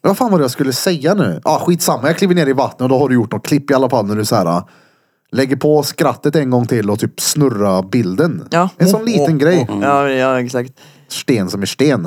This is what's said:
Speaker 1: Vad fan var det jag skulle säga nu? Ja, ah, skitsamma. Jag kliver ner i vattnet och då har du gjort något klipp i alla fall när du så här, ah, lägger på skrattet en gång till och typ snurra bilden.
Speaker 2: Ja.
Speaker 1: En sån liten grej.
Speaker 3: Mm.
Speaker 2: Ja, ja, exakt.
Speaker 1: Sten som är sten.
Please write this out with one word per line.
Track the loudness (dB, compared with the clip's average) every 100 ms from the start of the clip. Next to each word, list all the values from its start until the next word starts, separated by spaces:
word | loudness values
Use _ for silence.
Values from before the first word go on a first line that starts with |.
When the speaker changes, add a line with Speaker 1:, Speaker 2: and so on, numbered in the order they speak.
Speaker 1:
Vad | 0 0
fan | 2
var | 2
det |
jag | 0
skulle | -2 -4
säga | -2 -2 0 0
nu? | 0 0 -2 -2
Ja, |
ah, | 0
skitsamma. | 0 0 0 0 -2
Jag | 0
kliver | 0 2
ner | 2
i |
vattnet | 0 -2 -2
och | 0
då | 2
har | 2
du | 2
gjort | 0
något | -6 -2
klipp | -2 0
i |
alla | 0 2
fall | 0 0
när | -2
du | -2
så | 0
här, | 0
ah, | -2 -4 _ _ _ _ _ _
lägger | -2 -2 0
på | 2 2
skrattet | 0 -2 -2 0 -2 0
en | 2
gång | 0 2
till | 0 0
och | -2
typ | -4 -4
snurra | -4 0 0 2 0 0
bilden. | 0 -2 0 0 0 -2 -4
Speaker 2:
Ja. | -2 -2 2
Speaker 1:
En | 2
sån | 2 0
liten | 0 2 2
grej. | 2 2 0
Speaker 3:
Mm. | -2
Speaker 2:
Ja, | 0 2 2
ja, | 0 0 0
exakt. | -2 -4 -6 _ -20 _ _
Speaker 1:
Sten | -10 -2 0 0
som | -4
är | -6
sten. | 0 0 0